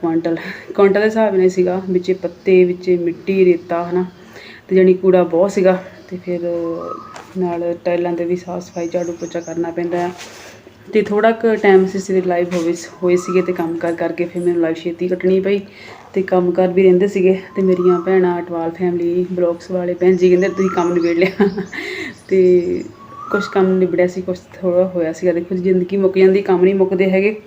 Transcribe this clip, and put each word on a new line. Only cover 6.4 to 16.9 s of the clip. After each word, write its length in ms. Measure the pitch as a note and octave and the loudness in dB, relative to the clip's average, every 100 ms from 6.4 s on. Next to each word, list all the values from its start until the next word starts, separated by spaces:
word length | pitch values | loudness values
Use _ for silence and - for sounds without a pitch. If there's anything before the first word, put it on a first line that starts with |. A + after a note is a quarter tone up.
| F3 E3+ E3 E3 E3+ E3+ - - - F#3 | -4 -4 -6 -8 -10 -12 -16 -20 -12 -4
ਨਾਲ 360 | F3+ E3+ F3 E3+ | -4 -2 -4 -4
ਟਾਈਲਾਂ 280 | F3+ F3 F3 | -4 -2 -2
'ਤੇ 120 | E3+ | -2
ਵੀ 120 | E3+ F3+ | -4 -4
ਸਾਫ਼ 280 | F3 F3+ | -6 -10
ਸਫਾਈ, 240 | - F3 E3+ | -10 -8 -6
ਝਾੜੂ 240 | F3+ E3+ | -4 -6
ਪੋਚਾ 280 | E3+ E3+ F3 | -8 -8 -10
ਕਰਨਾ 300 | E3+ E3 E3+ | -8 -6 -6
ਪੈਂਦਾ 360 | E3+ E3+ F3 F3 | -6 -4 -4 -4
ਆ। 40 | F3+ - - - - - - - | -8 -16 -20 -20 -20 -20 -20 -4
ਤੇ 100 | G#3+ | -2
ਥੋੜ੍ਹਾ 280 | G#3 G#3 A3+ | 0 2 2
ਕੁ 260 | A3+ A3+ G#3+ | 2 0 2
ਟਾਈਮ 280 | G3+ F#3+ | 6 6
ਅਸੀਂ 160 | F#3 G3 | 4 -2
ਸਵੇਰੇ 260 | F#3+ F#3 F3+ | -2 -2 0
ਲਾਈਵ 280 | F3 F3 | 0 -2
ਹੋਵੇ, 200 | F3+ E3 E3+ - - | -2 -2 -4 -8 -4
ਹੋਏ 140 | F3+ F3+ | 0 0
ਸੀਗੇ, 260 | F3 F3+ | 0 -2
ਤੇ 100 | F3+ | 0
ਕੰਮ 240 | F3+ E3 E3+ | -2 -4 -4
ਕਾਰ 160 | E3+ | -4
ਕਰਕੇ 320 | E3+ E3 E3 | -2 -4 -4
ਫਿਰ 180 | F3 F3+ | -4 -2
ਮੈਨੂੰ 200 | F3 E3+ | 0 0
ਲਾਈਵ 120 | E3 | 0
ਛੇਤੀ 340 | E3 F3+ E3+ F3+ | -2 -6 -4 -4
ਕੱਟਣੀ 320 | F3+ F#3 F#3+ | -2 0 2
ਪਈ, 200 | F#3+ G3+ G3+ - - - - | 2 -2 -4 -18 -20 -20 -8
ਤੇ 100 | F#3+ | -4
ਕੰਮ 280 | F#3 F#3 F3+ | 0 0 2
ਕਾਰ 180 | F3+ F#3 | 2 2
ਵੀ 140 | F3+ | 4
ਰਹਿੰਦੇ 260 | F#3+ | 4